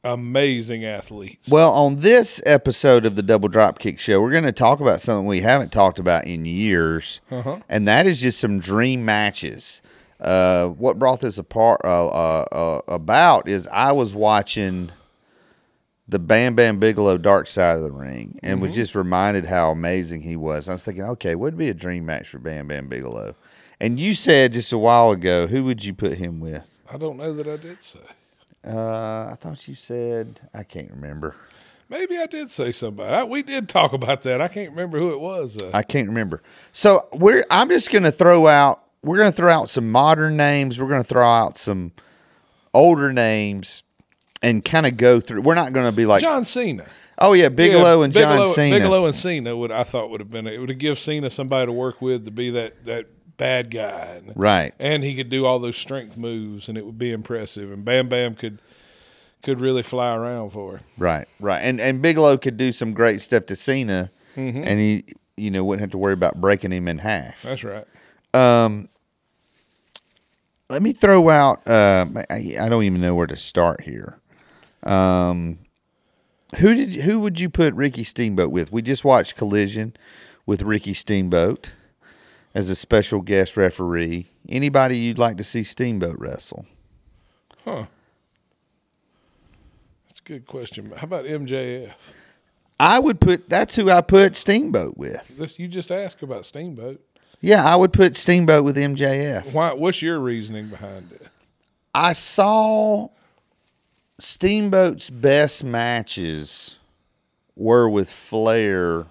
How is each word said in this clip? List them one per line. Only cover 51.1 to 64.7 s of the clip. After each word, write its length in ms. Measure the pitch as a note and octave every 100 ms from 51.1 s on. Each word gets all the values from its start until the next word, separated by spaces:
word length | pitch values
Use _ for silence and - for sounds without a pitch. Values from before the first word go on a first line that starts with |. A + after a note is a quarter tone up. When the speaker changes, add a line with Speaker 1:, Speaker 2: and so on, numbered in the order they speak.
| D3+ C3+
Speaker 1:
somebody 360 | - C3 C3+ A#2+
to 60 |
work 280 | A#2+ B2+ -
with 240 | B2+ B2 G#2+
to 40 |
be 200 | A2 B2
that, 340 | A#2+ A2+ _
that 220 | A#2 A#2 - _ _ -
bad 340 | B2+ B2+ A#2
guy. 500 | A2+ G#2 - F2+ F2
And, 80 | G2
Speaker 2:
Right. 380 | G#2+ G2+ F#2+ C#2+ _
Speaker 1:
and 240 | C#3 D3+
he 100 | C#3
could 140 | C3 B2
do 180 | C3 C3
all 120 | B2+
those 180 | A#2+ A2+
strength 400 | - C3+ A2+ A#2
moves, 520 | A#2 A2+ G#2+ G2+ A2
and 80 | A2
it 60 | G#2
would 120 | A2+
be 140 | B2
impressive. 580 | A2+ G#2 A#2 G#2 G2+ G2+
And 140 | G2+
Bam 240 | G#2 B2+ B2+
Bam 260 | B2 A#2+
could, 260 | A2 A2+ G#2 _ _ _ _ _ _ _ _
could 180 | - B2+
really 220 | C3 B2+
fly 320 | A2+ B2+ B2 A2+
around 340 | A#2 B2 G#2+
for 280 | G2+ G2 F#2+
him. 20 | _ -
Speaker 2:
Right, 300 | F2 D#2 - _
right. 220 | G2+ E2+
And, 200 | A2+ B2+
and 220 | B2+ C3
Bigelow 360 | E3 D#3 D3 D3
could 180 | C3+ A2
do 160 | B2+
some 200 | A#2+ A2+
great 280 | G#2+ A#2 G#2
stuff 260 | - A#2 -
to 100 | G2
Cena, 540 | - C3+ A#2 F#2 F#2 _ _ -
Speaker 1:
Mm-hmm. 280 | C3 B2
Speaker 2:
and 160 | D#3+